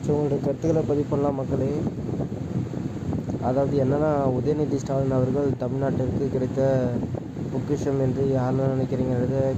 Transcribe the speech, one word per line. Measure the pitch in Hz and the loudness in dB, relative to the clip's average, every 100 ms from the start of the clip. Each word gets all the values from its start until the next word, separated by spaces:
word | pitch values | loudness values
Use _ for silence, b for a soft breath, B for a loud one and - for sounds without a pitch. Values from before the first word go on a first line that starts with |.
| - | 0
உங்களுடைய | 147 147 139 | 0 2 0
கருத்துக்களை | 143 135 160 160 151 | 0 0 2 2 2
பதிவு | 147 147 | 0 2
பண்ணலாம் | 143 143 135 | 0 0 0
மக்களே. | 135 127 135 147 - - - - - - - - - - - - - - - - 120 | -2 0 0 0 -2 -4 -4 -4 -4 -4 -4 -4 -4 -4 -6 -6 -4 -4 -4 -2 0
அதாவது | 131 139 143 | 0 2 2
என்னன்னா, | 131 143 156 143 135 127 | 2 2 2 2 2 0
உதயநிதி | 127 151 139 139 | 0 0 0 -2
ஸ்டாலின் | - 135 135 131 | 0 0 2 2
அவர்கள் | 127 135 139 127 | 2 2 0 0
தமிழ்நாட்டிற்கு | 123 135 139 135 127 - 135 | -2 0 0 0 0 0 0
கிடைத்த | 131 127 135 135 131 120 120 - - - - - | 0 0 2 2 2 2 0 -2 -4 -6 -6 -4
பொக்கிஷம் | 135 127 143 147 135 131 | -4 -2 0 0 2 0
என்று | 131 135 131 | 2 2 2
யாரெல்லாம் | 127 131 135 | 2 2 2
நினைக்கிறீங்கிறத | 131 131 127 127 123 127 135 135 | 0 0 0 0 2 2 2 0